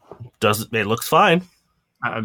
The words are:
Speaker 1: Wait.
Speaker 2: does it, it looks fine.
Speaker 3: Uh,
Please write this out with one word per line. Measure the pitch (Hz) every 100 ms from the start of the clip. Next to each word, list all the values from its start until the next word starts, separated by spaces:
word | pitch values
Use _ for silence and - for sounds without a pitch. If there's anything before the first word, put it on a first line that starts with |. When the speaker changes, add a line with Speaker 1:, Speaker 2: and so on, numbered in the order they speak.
| _ -
Speaker 1:
Wait. | 120 -
Speaker 2:
does | 107 107
it, | -
it | 113 101
looks | 110 -
fine. | 160 202 170 185 _ _ _ _ _
Speaker 3:
Uh, | 120 113